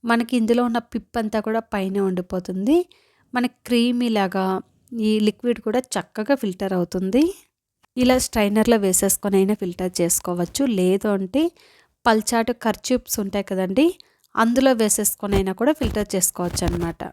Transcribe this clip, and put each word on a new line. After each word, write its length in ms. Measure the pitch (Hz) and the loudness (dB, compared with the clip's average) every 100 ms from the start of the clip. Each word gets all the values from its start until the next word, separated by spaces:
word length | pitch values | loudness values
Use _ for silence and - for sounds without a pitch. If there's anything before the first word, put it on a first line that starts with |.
మనకి 300 | 233 233 233 247 | 0 0 0 0
ఇందులో 220 | 220 240 240 | 2 2 2
ఉన్న 100 | 233 233 | -2 -4
పిప్ 240 | 226 - 233 | -10 -6 -6
అంతా 180 | 214 214 214 | -2 -4 -2
కూడా 140 | 220 226 | -4 -4
పైనే 280 | 208 190 196 190 | -4 -2 0 0
ఉండిపోతుంది. 680 | 185 180 185 180 185 208 330 359 _ _ _ _ 247 | -2 -4 -8 -6 -4 2 2 0 _ _ _ _ -4
మనకి 220 | 247 _ - | -4 _ -2
క్రీమీలాగా 760 | 233 240 240 240 214 190 190 190 185 - _ _ 233 214 | 0 2 0 0 0 0 0 -2 -2 -6 _ _ -2 0
ఈ 40 | 214 214 | 2 2
లిక్విడ్ 340 | - 240 233 - | 0 -2 -2 -2
కూడా 140 | 240 254 190 | -2 -2 -6
చక్కగా 400 | - - 214 277 | -6 -8 -2 0
ఫిల్టర్ 320 | 208 180 196 185 | 0 -4 -2 -2
అవుతుంది. 440 | 180 185 190 233 330 - _ _ _ _ _ - | -2 -2 0 2 2 -2 _ _ _ _ _ 0
ఇలా 140 | 254 254 - | 2 2 0
స్ట్రైనర్‌లో 520 | 233 202 208 220 226 196 | 0 2 2 4 4 2
వేసేసుకొనైనా 680 | 180 196 - 202 196 190 208 | 2 0 0 0 2 2 0
ఫిల్టర్ 300 | 185 175 185 180 | -4 -6 -6 -2
చేసుకోవచ్చు, 640 | 175 170 - 175 175 - 277 202 | 0 0 -4 -4 -4 -2 0 2
లేదు 280 | 180 190 214 202 | 2 2 0 -2
అంటే 260 | 190 269 339 _ _ _ _ _ - | -2 0 -2 _ _ _ _ _ 2
పల్చాటు 480 | 220 214 233 226 240 226 | 2 2 -2 -2 -2 -4
కర్చీప్స్ 520 | 208 - 247 - - | -4 -2 -4 -2 -6
ఉంటాయి 240 | 196 202 196 | -4 -6 -4
కదండి, 340 | 190 185 196 330 - _ _ _ - | -4 0 2 2 0 _ _ _ 0
అందులో 360 | 233 247 269 240 | 2 4 4 4
వేసేసుకొనైనా 720 | 214 - 202 - 202 196 190 190 | 2 0 -2 -4 -2 0 0 0
కూడా 120 | 247 311 | 0 2
ఫిల్టర్ 300 | - 214 208 190 | -2 -2 -2 -2
చేసుకోవచ్చు 480 | - - 175 - 170 | -2 -2 -6 -2 -2
అన్నమాట. 360 | 170 170 165 - | -2 -4 -6 -14